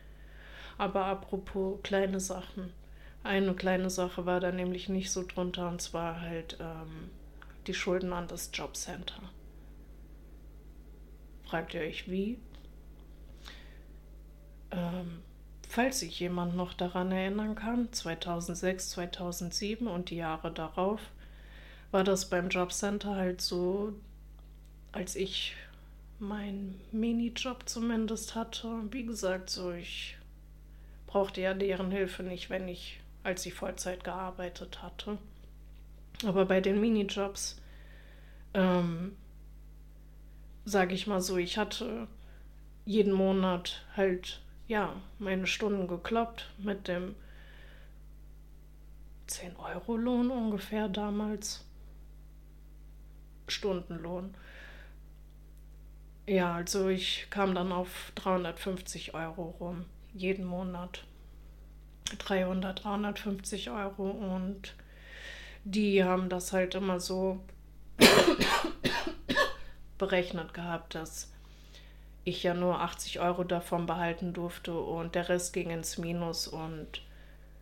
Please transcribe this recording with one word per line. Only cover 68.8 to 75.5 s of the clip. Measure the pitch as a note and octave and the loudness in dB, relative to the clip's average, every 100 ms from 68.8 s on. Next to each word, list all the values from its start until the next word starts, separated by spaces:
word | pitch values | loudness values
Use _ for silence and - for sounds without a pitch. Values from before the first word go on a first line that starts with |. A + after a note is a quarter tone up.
| - - - - - - C#5 - - - - - | 2 2 0 -2 2 4 4 2 -8 -10 -10 -2
berechnet | G3 F#3 F3 F3 D#3+ | 4 4 4 0 -4
gehabt, | - F3 E3 - E3 | -6 -2 -2 -2 -6
dass | D#3+ - - - - - - - - - - - | -6 -8 -10 -12 -18 -18 -16 -16 -16 -16 -16 -6
ich | - F3 | -2 2
ja | F#3 | 4
nur | F3 F3+ E3+ | 6 6 4
achtzig | E3+ - - - | 2 -2 -4 2
Euro | F3 F3+ | 4 4
davon | F3+ F3 E3+ F3 E3 | 4 2 2 2 2
behalten | E3+ E3+ E3 F3+ | 2 2 2 0
durfte | F3 E3+ - - E3 | 0 -2 -4 -2 0
und | - E3 E3+ F3 | 0 0 0 2
der | E3+ | 4
Rest | F3+ F3 | 4 2